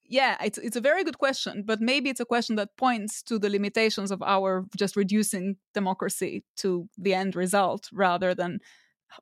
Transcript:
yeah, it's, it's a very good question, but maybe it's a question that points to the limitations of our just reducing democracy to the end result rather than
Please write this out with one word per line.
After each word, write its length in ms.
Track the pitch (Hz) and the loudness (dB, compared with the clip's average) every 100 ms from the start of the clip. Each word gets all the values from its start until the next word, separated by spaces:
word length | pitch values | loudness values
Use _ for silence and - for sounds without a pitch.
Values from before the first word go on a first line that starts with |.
yeah, 340 | - 254 262 196 | -2 2 2 2
it's, 160 | 214 - | -4 -4
it's 180 | 233 233 | -6 -2
a 40 | |
very 240 | 240 339 | 2 2
good 140 | 349 269 | 0 0
question, 440 | 269 262 - 190 | -2 0 -6 -8
but 160 | 208 220 | -2 0
maybe 300 | 226 277 262 | 2 2 0
it's 100 | 254 | -4
a 40 | |
question 320 | 233 240 226 214 | 0 0 0 -2
that 200 | 208 - | -4 0
points 460 | 254 240 208 - | 0 0 -4 -10
to 140 | - 226 | -4 -2
the 120 | 202 | 0
limitations 600 | 202 202 226 220 214 196 | 0 0 2 2 2 -4
of 120 | 190 | -2
our 420 | - 196 190 185 190 - | 2 2 2 0 -2 -2
just 200 | 202 - | -2 2
reducing 600 | 196 214 208 196 185 190 _ | 2 2 2 -2 -4 -6 _
democracy 720 | - 190 - 196 - 190 - - - | -4 -2 -2 -4 -4 -4 -6 -12 -4
to 320 | 196 180 170 - | -2 -2 -4 -4
the 160 | 190 | 0
end 220 | 185 190 180 | 2 0 0
result 540 | 180 196 185 208 - | 2 4 2 0 -6
rather 420 | - 190 175 185 | 0 2 2 2
than 240 | 180 175 156 - - _ _ _ - | 0 -2 -4 -10 -20 _ _ _ -8